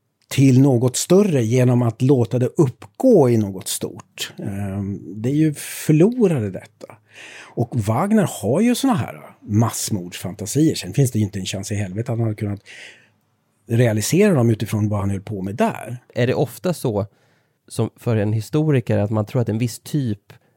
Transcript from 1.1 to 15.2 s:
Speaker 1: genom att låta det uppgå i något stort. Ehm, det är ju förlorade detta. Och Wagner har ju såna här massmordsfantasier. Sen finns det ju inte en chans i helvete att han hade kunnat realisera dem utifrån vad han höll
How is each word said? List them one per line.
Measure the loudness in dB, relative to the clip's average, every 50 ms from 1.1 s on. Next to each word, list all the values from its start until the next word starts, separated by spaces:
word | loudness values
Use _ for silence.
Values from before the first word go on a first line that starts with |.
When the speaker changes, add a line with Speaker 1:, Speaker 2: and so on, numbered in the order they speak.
| 4 4 4 4 2 0 0
Speaker 1:
genom | 2 2 2 4 4 4 4 2
att | 0 0 0 2
låta | 4 4 4 2 2 0 -2
det | -2
uppgå | 0 2 2 2 2 0 _ -14 -18 _ 0 4 6 6 6 6 6
i | 4
något | 2 0 -2 -6 -10 -10 -8
stort. | -8 -6 -8 -8 -10 -14 -20 _ _ -12 -12 -12 -10 -10
Ehm, | -10 -10 -8 -8 -8 -6 -6 -6 -6 -6 -6 -8 -10 -14 -12 -6 -4
det | -2
är | 0
ju | 2 2 0 0
förlorade | -4 -10 -14 -14 -6 0 2 4 6 4 4 4 2 2 2 2 0 -2 -4
detta. | -6 -8 -12 -16 _ _ -20 -20 -20 -20 _ _ _ -20 -20 -20 -20 -20 -20 -10 -6
Och | -4 -4 -2 -2
Wagner | -4 -2 -2 0 0 0 2 2 2 2 0 -2 -4 -4
har | -2 0 2
ju | 2 2 2
såna | 0 0 0 0
här | 0 -2 -4 -8 -14 -18 -20 -20 _
massmordsfantasier. | -8 -2 0 2 2 0 -2 -4 -6 -4 -4 -6 -6 -8 -12 -10 -10 -10 -10 -10 -10 -4 0 2 2 2 2
Sen | -2 -6 -4 0
finns | 0 0 2
det | 2 0
ju | -2
inte | -2 -2 -6
en | -8
chans | -6 -8 -8 -8 -6 -6
i |
helvete | -6 -6 -6 -6 -6 -6 -4 -4
att | -2
han | -2
hade | -2 -4
kunnat | -4 -6 -6 -6 -8 -12 -16 -20 -20 -20 -20 -20 -20 _ _ _ _ _ _ _ _ _ _ _ _ _ -2
realisera | 0 2 2 2 2 0 -2 0 2 2 4 4 4
dem | 4 2 2
utifrån | 2 0 -2 -4 -2 -2 0 0
vad | -2 -2
han | -2 -2
höll | -4 -4